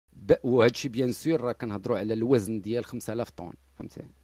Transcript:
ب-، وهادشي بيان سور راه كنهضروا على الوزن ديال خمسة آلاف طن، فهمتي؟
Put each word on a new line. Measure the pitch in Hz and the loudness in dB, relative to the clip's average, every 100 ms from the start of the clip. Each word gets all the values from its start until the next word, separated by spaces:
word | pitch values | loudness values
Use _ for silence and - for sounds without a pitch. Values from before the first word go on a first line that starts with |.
| _ | _
ب-، | - 98 - | -2 2 4
وهادشي | 127 123 120 - 135 | 4 6 6 4 -4
بيان | 113 127 | -2 -2
سور | - 156 160 | -2 -2 0
راه | 120 | -2
كنهضروا | - 117 101 117 104 | -6 -6 -6 -2 -2
على | 107 | -2
الوزن | 110 120 123 98 110 | 0 4 2 2 -6
ديال | 98 120 | -4 -6
خمسة | 113 123 - | -6 -10 -8
آلاف | 117 113 | -6 -8
طن، | - 87 - _ - | -10 -16 -16 _ -16
فهمتي؟ | - - - _ | -16 -14 -18 _